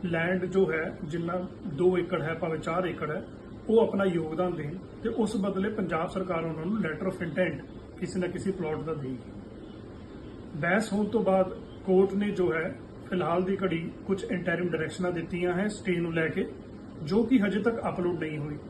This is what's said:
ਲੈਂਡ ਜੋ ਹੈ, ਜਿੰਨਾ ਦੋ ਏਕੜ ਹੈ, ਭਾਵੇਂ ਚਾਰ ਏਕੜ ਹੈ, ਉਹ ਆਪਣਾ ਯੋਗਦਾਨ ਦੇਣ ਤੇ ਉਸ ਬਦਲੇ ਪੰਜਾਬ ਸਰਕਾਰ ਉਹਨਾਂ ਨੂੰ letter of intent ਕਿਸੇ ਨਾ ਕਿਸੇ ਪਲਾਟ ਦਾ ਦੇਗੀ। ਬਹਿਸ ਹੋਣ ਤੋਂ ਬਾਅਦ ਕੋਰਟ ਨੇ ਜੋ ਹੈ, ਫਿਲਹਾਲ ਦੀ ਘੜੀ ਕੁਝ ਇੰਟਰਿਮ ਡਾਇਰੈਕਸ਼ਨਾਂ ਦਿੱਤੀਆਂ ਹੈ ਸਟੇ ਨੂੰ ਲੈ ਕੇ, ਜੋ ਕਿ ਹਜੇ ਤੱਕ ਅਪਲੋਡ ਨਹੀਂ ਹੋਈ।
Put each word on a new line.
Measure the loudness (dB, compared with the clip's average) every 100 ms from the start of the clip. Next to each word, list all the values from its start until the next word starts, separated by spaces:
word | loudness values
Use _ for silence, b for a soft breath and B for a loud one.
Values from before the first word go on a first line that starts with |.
ਲੈਂਡ | 0 0 2 0
ਜੋ | 2 4 4
ਹੈ, | 4 -2 -6
ਜਿੰਨਾ | -6 -4 -2 -2 -4 -8 -8
ਦੋ | 2 4 4
ਏਕੜ | 0 -2
ਹੈ, | -2
ਭਾਵੇਂ | -2 -2 -2
ਚਾਰ | -2 -2
ਏਕੜ | -2 -2 -4
ਹੈ, | -4 -6 -12 -14 -12 4
ਉਹ | 6
ਆਪਣਾ | 6 4
ਯੋਗਦਾਨ | 4 2 0 0 0
ਦੇਣ | 0 -4 -8 -12 -6
ਤੇ | -2
ਉਸ | 2 2 2
ਬਦਲੇ | 0 0 0
ਪੰਜਾਬ | 0 0 0 0
ਸਰਕਾਰ | -2 -2 0
ਉਹਨਾਂ | -2 -4 -2
ਨੂੰ | 0
letter | 0 0 -4
of | -2 -4
intent | 0 0 0 -10 -14 -14 -8
ਕਿਸੇ | -4 -2
ਨਾ | -2
ਕਿਸੇ | -2 -2
ਪਲਾਟ | -2 -2 -2
ਦਾ | -4
ਦੇਗੀ। | -4 -4 -8 -10 -14 -14 -14 -14 -14 -14 -14 -14 -14 -14 -14 -10 -2
ਬਹਿਸ | 2 4 4
ਹੋਣ | 0 2
ਤੋਂ | 4
ਬਾਅਦ | 4 4 4 0 -12 -8 4
ਕੋਰਟ | 6 6
ਨੇ | 4 0
ਜੋ | 2 2
ਹੈ, | 2 -2 -6 -12 -14 -4
ਫਿਲਹਾਲ | -2 2 2
ਦੀ | 2 2
ਘੜੀ | 2 0 -4 -8 -2
ਕੁਝ | -2
ਇੰਟਰਿਮ | 0 -2 0 0 0
ਡਾਇਰੈਕਸ਼ਨਾਂ | 0 -2 -2 -2
ਦਿੱਤੀਆਂ | -2 -4 0 0
ਹੈ | 2 0
ਸਟੇ | -2 0 2
ਨੂੰ | 2
ਲੈ | 2 2
ਕੇ, | 0 -2 -6 -14 -14 -14 -10
ਜੋ | 2 4
ਕਿ | 6 6
ਹਜੇ | 6 4
ਤੱਕ | 2 2 -2
ਅਪਲੋਡ | 0 0 0
ਨਹੀਂ | -2 -4
ਹੋਈ। | -4 -6 -10